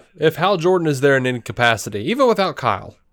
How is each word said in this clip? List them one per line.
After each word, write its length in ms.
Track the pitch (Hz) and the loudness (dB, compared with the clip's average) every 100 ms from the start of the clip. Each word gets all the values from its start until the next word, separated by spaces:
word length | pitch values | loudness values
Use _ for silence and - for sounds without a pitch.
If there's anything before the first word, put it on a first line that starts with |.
| - - | -10 -2
If 200 | 160 156 | -2 0
Hal 200 | 185 190 | -2 0
Jordan 300 | 170 185 160 | 2 2 0
is 120 | 135 | 2
there 160 | 143 135 | 2 2
in 100 | 127 | 0
any 140 | 123 | -4
capacity, 600 | - - 120 113 - 101 | -6 0 2 0 -4 -6
even 220 | 123 247 254 | -4 0 2
without 300 | 196 185 139 | 2 -2 -2
Kyle. 400 | 120 95 82 - _ | -2 -2 -6 -20 _